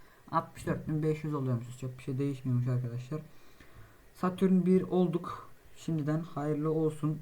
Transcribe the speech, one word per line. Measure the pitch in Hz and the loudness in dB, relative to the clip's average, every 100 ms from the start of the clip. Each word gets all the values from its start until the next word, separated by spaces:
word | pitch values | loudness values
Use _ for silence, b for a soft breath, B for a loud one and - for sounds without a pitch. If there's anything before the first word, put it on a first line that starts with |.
| B B B | B B B
Altmış | 165 - - - | -2 -2 -8 -4
dört | 135 135 | -2 0
bin | 156 | 0
beş | 156 156 | 2 0
yüz | 156 | -2
oluyormuşuz. | 147 131 120 120 - | -2 0 -2 -4 -10
Çok | 131 - | -10 -8
bir | |
şey | - 131 | -6 -2
değişmiyormuş | 139 135 131 123 123 | -2 -2 0 0 2
arkadaşlar. | 123 123 123 - 156 - B B B B B B B B | 0 -2 -6 -8 -8 -10 B B B B B B B B
Satürn | - 180 180 190 185 175 | -2 -2 4 6 6 6
bir | 185 | 6
olduk. | - 185 175 165 - - - - - - | 6 4 4 2 -4 -12 -14 -20 -20 -10
Şimdiden | - 160 143 156 | -2 0 0 0
hayırlı | 165 - 147 147 156 | -2 -4 -2 0 0
olsun. | 160 156 151 151 151 | 2 0 0 -2 -2